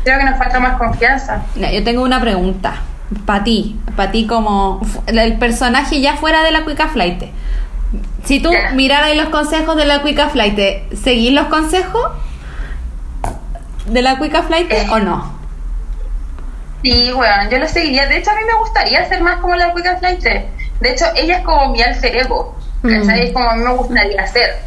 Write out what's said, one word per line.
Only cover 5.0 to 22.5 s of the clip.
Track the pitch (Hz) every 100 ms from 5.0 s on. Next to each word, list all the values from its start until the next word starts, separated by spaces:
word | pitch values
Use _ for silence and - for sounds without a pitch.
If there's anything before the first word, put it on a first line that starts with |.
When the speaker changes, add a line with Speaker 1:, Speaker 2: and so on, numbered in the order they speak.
| -
Speaker 2:
el | 226 226 220
personaje | 240 226 254 247 277 311
ya | 269 294
fuera | 311 320
de | 320
la | 320
cuica | 311 294 311
flaite. | 320 175 175 - - - - - - - - - -
Si | - 269
tú | 320
Speaker 1:
Ya. | 349 -
Speaker 2:
miraras | 262 269 277 302 302
los | 311
consejos | 311 294 320 320 311
de |
la | 294 285
cuica | 294 285 294
flaite, | 294 208 208 196 - - -
¿seguís | - 247 233
los | 277 311
consejos | 311 311 370 370 453 622 - - - - - - - - - - - - - - - - - -
de | 226
la | 247 269
cuica | 302 311
flaite | 339 330 349 -
Speaker 1:
Eh. | 202
Speaker 2:
o | 220
no? | 190 170 - - - - - - - - - - - - - - - -
Speaker 1:
Sí, | 262 240 254
weón, | 254 233 202 208
yo | 254
lo | 311
seguiría. | 339 330 262 277
De | 302
hecho, | 415
a | 427
mí | 440
me | 440
gustaría | 440 427 - 285 359
ser | 370
más | 339 359
como | 359 349
la | 349
cuica | 349 349 359
flaite. | 359 359 - 202 202 - - -
De | -
hecho, | - 330 302
ella | 320 359
es |
como | - - 269
mi | 220
alter | 240 254 262 214
ego, | 254 - -